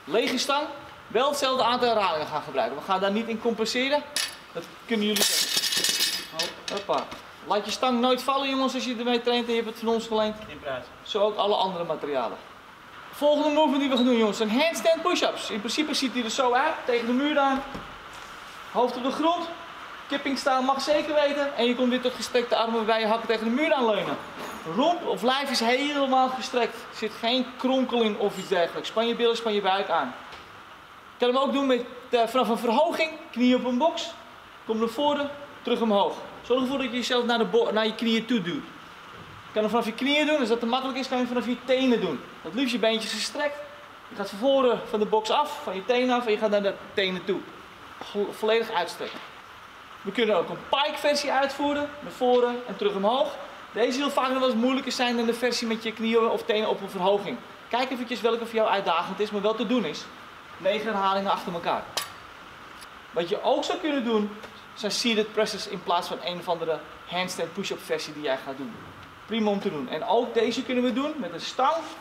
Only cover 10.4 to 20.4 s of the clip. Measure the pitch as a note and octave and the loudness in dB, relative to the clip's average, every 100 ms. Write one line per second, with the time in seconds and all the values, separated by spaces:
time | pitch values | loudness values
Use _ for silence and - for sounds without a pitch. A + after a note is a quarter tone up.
10.4 | - C#3+ D3 B2+ - - - G3+ G#3 G#3 | -12 -12 -8 -8 -10 -18 -6 0 2 2
11.4 | G3 G#3 F#3+ F3 E3 D3+ C#3+ C#3 A2+ F#2 | 2 2 0 -2 -4 -4 -2 -2 -2 -6
12.4 | - - - - - - - - D4 D4 | -16 -20 -20 -20 -20 -20 -16 0 4 4
13.4 | D4 D4 D#4 C4+ C#4 B3+ B3 A#3+ A3 G3 | 4 4 4 4 2 4 4 6 4 2
14.4 | G#3+ A3+ D#4+ D#4 E4 E4 E4+ E4 B3 - | 0 2 2 2 2 2 2 2 0 -2
15.4 | - G#3+ A3+ B3+ D4+ C#4+ C4 B3 A3 - | -6 -6 -4 -2 0 0 0 -2 -2 2
16.4 | B3+ A#3+ D4+ D#4+ - A#3+ A#3 B3 D4 D4 | 2 4 2 0 0 0 2 2 2 4
17.4 | C4+ C4 - - - - - - - - | 4 2 -4 -12 -12 -16 -16 -16 -16 -16
18.4 | - - - G3+ B3 A#3+ C4 - D#4+ F4 | -16 -16 -4 2 2 2 -2 2 2 2
19.4 | E4+ - - - - - - C#4 C#4+ C4 | -2 -10 -14 -14 -14 -16 -6 -4 -2 0